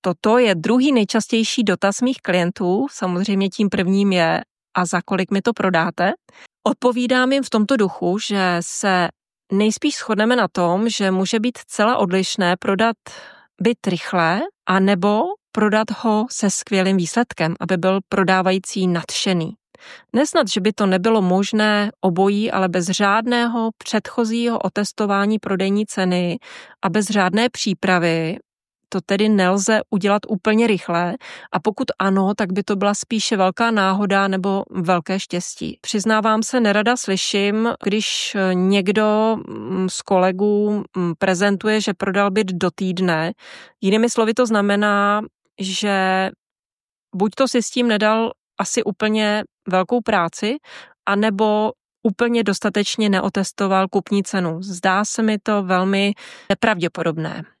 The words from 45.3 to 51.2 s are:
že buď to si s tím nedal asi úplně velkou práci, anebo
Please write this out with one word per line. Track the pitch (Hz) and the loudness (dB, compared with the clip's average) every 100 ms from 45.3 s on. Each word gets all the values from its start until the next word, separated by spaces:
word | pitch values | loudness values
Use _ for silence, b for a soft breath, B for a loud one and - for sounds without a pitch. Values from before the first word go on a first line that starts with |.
| _ _ _ | _ _ _
že | 190 185 208 196 190 185 190 - _ _ _ _ _ _ _ | -8 -4 -2 0 2 0 -2 -6 _ _ _ _ _ _ _
buď | 185 208 | -2 -2
to | - 269 | 0 0
si | 247 | 0
s | 226 | -2
tím | - 240 | -2 0
nedal | 214 214 220 226 - _ _ | 2 2 2 -2 -6 _ _
asi | 196 - | -4 -2
úplně | 220 196 214 214 214 208 - _ - | -2 -2 0 0 0 -2 -4 _ -2
velkou | 185 185 247 | 0 2 -2
práci, | 220 208 170 - 208 285 B B B B - | 0 0 0 -2 -4 -4 B B B B -2
anebo | 202 | 0